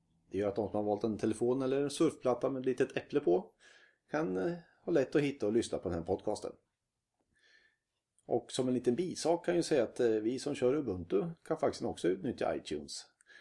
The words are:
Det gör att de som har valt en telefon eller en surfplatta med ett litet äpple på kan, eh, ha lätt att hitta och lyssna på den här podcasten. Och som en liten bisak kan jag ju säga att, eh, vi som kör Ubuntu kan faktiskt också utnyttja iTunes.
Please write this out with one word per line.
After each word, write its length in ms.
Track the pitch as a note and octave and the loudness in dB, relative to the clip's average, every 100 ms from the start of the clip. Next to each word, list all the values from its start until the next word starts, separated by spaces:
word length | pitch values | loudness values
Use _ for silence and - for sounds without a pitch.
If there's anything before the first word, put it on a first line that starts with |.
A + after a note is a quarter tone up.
| _ _ _ | _ _ _
Det 60 | F#2+ | -2
gör 120 | G2+ | -2
att 60 | G#2+ | 0
de 140 | G2+ | -2
som 80 | G#2 | 0
har 60 | |
valt 200 | G#2 G2+ | 0 0
en 140 | A2+ G#2 | 0 0
telefon 440 | A2 G#2+ A#2+ C3 | 0 0 2 2
eller 200 | C3 C3+ | 2 0
en 80 | C#3+ | 0
surfplatta 600 | - D#3+ - C3 A#2+ C3 | 2 2 2 0 2 0
med 100 | C3 | 0
ett 60 | C3 | 0
litet 320 | B2+ C3 - | 2 0 -2
äpple 220 | - C#3+ | -2 0
på 320 | E3 F3+ - _ - - _ _ _ | 4 2 0 _ -20 -20 _ _ _
kan, 260 | D3+ F3 F#3 | -4 -2 -2
eh, 160 | F3+ F3 - _ - | -2 -4 -10 _ 0
ha 60 | |
lätt 240 | E3 B2+ D3+ | 2 4 4
att 60 | |
hitta 260 | C#3+ C3+ G#2 | 2 0 2
och 60 | |
lyssna 240 | A2+ - D2 | 2 2 -2
på 120 | F#2 | -2
den 80 | E2+ | -4
här 80 | E2+ | -2
podcasten. 460 | F#2+ G#2+ G#2 - - _ _ _ _ _ _ _ _ _ _ _ _ _ _ _ _ - | -2 -2 -6 -6 -12 _ _ _ _ _ _ _ _ _ _ _ _ _ _ _ _ -4
Och 220 | B2 - | -4 -2
som 160 | - B2+ | -4 -2
en 60 | |
liten 220 | B2 B2 A#2+ | 0 0 0
bisak 500 | F3+ - D#3 E3+ - | -2 -2 0 0 0
kan 80 | |
jag 60 | F3 | 0
ju 40 | |
säga 200 | D#3 D3 | 2 2
att, 160 | A#2 - | 2 2
eh, 100 | A#2+ | 2
vi 300 | A2 A2 B2+ | 4 0 -2
som 160 | D3 C3+ | -4 0
kör 180 | B2 | 2
Ubuntu 520 | D3+ B2+ F2+ E2+ F#3+ E3+ E3 | 2 0 -4 0 0 0 -6
kan 140 | - D#3+ | -6 -2
faktiskt 260 | B2+ - | -2 -2
också 240 | A2+ - E3 | -6 -2 -2
utnyttja 480 | - C3 - - D#2+ | 0 -2 -2 -2 -4
iTunes. 500 | - D2+ D2+ - - _ _ - | -4 -8 -8 -12 -14 _ _ -20